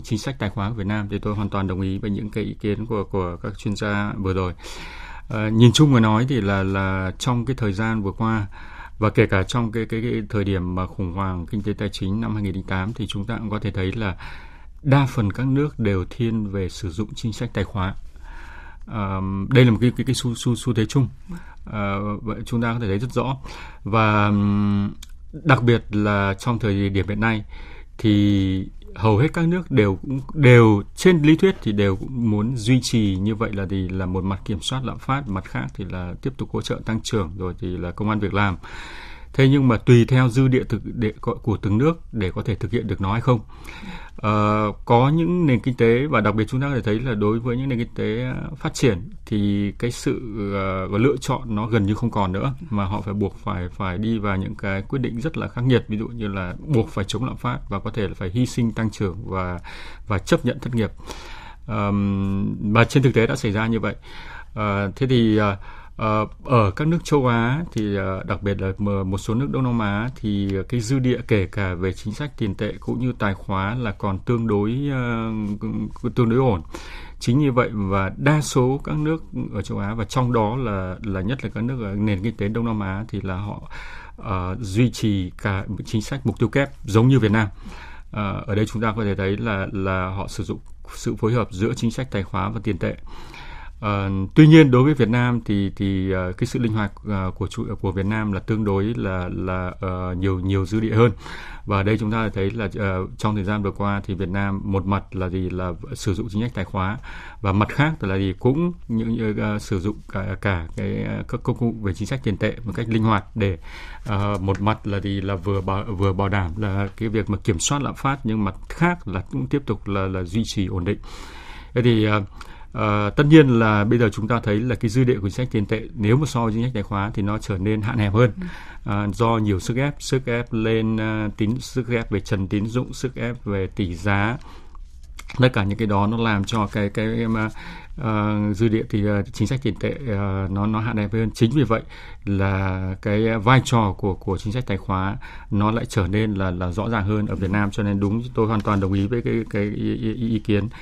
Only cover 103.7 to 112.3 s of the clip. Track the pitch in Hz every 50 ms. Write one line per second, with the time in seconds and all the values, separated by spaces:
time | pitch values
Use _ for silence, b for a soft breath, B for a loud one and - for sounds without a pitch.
103.7 | 92 - 101 101 101 101 - - 95 85 95 87 95 98 101 101 98 95 - 101
104.7 | 98 98 87 98 101 95 - - - 92 92 90 90 95 90 90 90 92 92 90
105.7 | 85 - - - - - - 110 90 - 120 107 98 104 117 123 - 104 90 -
106.7 | - 95 92 95 110 127 B B B B B B B B 107 98 92 104 104 -
107.7 | - - 143 160 156 - 110 95 95 95 98 95 90 - - 123 139 160 175 175
108.7 | 170 - - - 117 113 113 113 113 120 110 107 104 110 110 107 104 104 - -
109.7 | 110 92 85 104 - - - - - 98 95 98 95 - - 101 95 85 82 -
110.7 | - 107 101 98 101 107 107 107 107 104 101 - 127 120 - 135 117 - 120 117
111.7 | - 110 104 98 85 - 104 - 139 127 - 117